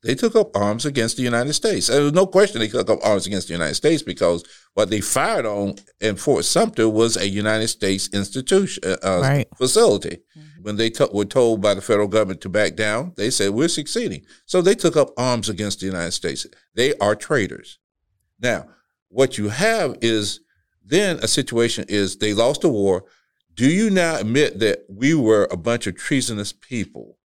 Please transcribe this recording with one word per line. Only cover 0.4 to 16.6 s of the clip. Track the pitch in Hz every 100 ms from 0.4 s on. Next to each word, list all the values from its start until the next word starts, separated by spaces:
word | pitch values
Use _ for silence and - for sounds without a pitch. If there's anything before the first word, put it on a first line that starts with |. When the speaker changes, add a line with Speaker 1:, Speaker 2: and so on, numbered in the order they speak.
| 202 101
Speaker 1:
arms | 101 110 139
against | 131 113 -
the |
United | 123 117 127
States. | 151 226 170 -
There | 127
was | 147
no | 160 190
question | 185 196 117
they | 107
took | 123 107
up | 107 104
arms | 104 95
against | 101 -
the |
United | 85 78 76
States | 147 160
because | 151 73 87 85 - - _
what | - 104
they | 107
fired | 92 131 156 180 113
on | 104 101 - _ _
in | 107 98
Fort | - 113 -
Sumter | 165 226 160 113
was | 107 117 117
a | 101
United | 98 107 110 110
States | - 98 98 -
institution, | 101 98 131 127 190 196 -
uh, | 92 92
uh, | - 92
Speaker 2:
Right. | 135 143 - -
Speaker 1:
facility. | 127 214 226 101 - - _ 156
Speaker 2:
Mm-hmm. | 151 -
Speaker 1:
When | 98 104
they | 113
to-, | 113 143
were | 101 101
told | 135 120 113
by | 104 98
the |
federal | - 104 104
government | 110 101 90
to | -
back | 95 87 80
down, | 107 110 170 -
they | 107
said, | 127 101
"We're | 107 165
succeeding." | 165 143 233 233 76 _ _ _
So | 185
they | 175
took | 220 180 156
up | 135 -
arms | 127 120 110
against | 92 104 -
the | 95
United | 90 85
States. | - 87 67 - _